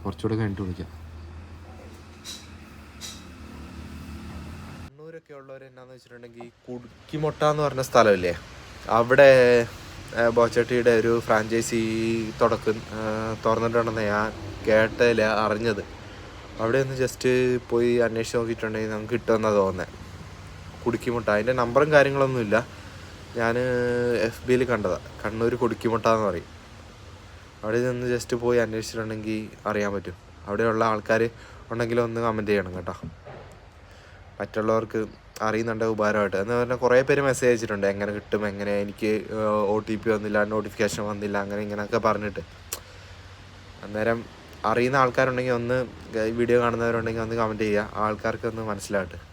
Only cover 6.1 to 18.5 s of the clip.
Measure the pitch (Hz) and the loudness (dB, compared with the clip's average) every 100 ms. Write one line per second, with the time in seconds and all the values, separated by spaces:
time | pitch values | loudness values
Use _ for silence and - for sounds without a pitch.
6.1 | 120 120 117 120 _ - 123 120 - - | -20 -18 -16 -18 _ -12 -12 -12 -20 -8
7.1 | 151 151 143 151 151 147 131 131 127 110 | -2 -2 2 2 2 0 -2 2 6 6
8.1 | 98 92 85 - - - - - 113 117 | 6 2 -2 -8 -18 -18 -14 0 2 4
9.1 | 135 139 131 123 123 117 - - - - | 10 10 10 8 6 4 -6 -16 -16 -10
10.1 | - 117 117 117 120 117 123 117 117 110 | 0 2 6 4 4 2 4 6 6 6
11.1 | 117 - 110 110 113 110 117 113 110 113 | 2 4 2 4 0 0 0 0 0 0
12.1 | 113 110 110 117 110 - 110 110 107 110 | 0 -2 2 2 2 0 -2 -4 -6 -4
13.1 | 107 113 110 113 113 117 117 117 110 104 | -4 -4 -2 0 2 2 2 0 0 0
14.1 | 104 107 - - - - 110 110 - 120 | 0 0 -4 -12 -6 2 4 4 4 4
15.1 | 113 107 107 107 107 113 101 - - - | 4 2 2 2 0 0 -2 -6 -12 -16
16.1 | - - - - - 113 131 131 131 127 | -16 -16 -18 -16 -4 0 2 0 0 -2
17.1 | - 127 127 127 123 120 120 120 120 117 | 0 2 4 4 0 0 2 4 4 2
18.1 | 113 113 123 113 | 0 -2 -2 -2